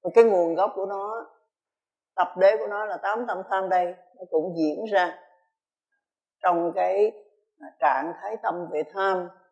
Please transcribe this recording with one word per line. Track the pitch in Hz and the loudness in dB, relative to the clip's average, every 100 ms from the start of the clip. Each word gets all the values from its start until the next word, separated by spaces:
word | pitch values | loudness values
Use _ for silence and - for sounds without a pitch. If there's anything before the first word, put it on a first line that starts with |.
Và | 180 | 4
cái | 226 | 6
nguồn | 233 190 170 | 6 6 2
gốc | 165 208 | 2 0
của | 190 196 | -2 -6
nó, | 196 202 226 - _ _ _ _ _ _ _ _ - | -6 -8 -10 -12 _ _ _ _ _ _ _ _ -2
tập | 175 180 | -2 4
đế | 196 214 | 4 4
của | 214 | -2
nó | 208 | -4
là | 208 175 | -6 -4
tám | 196 226 233 | -4 -4 -4
tâm | 185 190 | -6 -4
tham | 190 190 | -4 2
đây, | 185 175 180 _ _ | 0 0 -6 _ _
nó | 180 | -2
cũng | 160 165 165 | -2 -2 -2
diễn | 156 147 | -2 -2
ra | 220 196 175 156 - _ _ _ _ _ _ _ _ _ _ _ | 0 0 0 -4 -20 _ _ _ _ _ _ _ _ _ _ _
trong | 185 170 170 | 0 0 -2
cái | 170 185 196 214 - - _ _ _ - _ | -2 0 2 0 -2 -20 _ _ _ -20 _
trạng | 151 135 156 170 | 0 0 -4 -8
thái | 196 220 | -10 -6
tâm | - 175 170 | -6 -6 -6
về | 151 - | -6 -6
tham | 190 196 185 175 - _ | -4 -2 -2 -6 -16 _